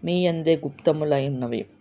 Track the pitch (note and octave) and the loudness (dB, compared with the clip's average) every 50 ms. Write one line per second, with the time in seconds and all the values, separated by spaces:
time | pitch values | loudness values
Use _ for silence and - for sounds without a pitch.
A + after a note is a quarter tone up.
0 | - E3+ F3 F3+ F3+ F3 E3 E3 D#3+ E3 E3 D3+ D3 C#3+ C#3+ - - - D3+ D3+ | -2 -2 0 2 2 2 0 0 2 2 2 2 0 -8 -10 0 0 0 2 2
1 | D3+ D3+ D3 C#3 C3+ C#3+ C#3 B2+ B2 A#2+ A#2+ A2 G2+ - - _ | 0 0 0 0 0 -2 -4 -4 -4 -4 -4 -6 -6 -8 -14 _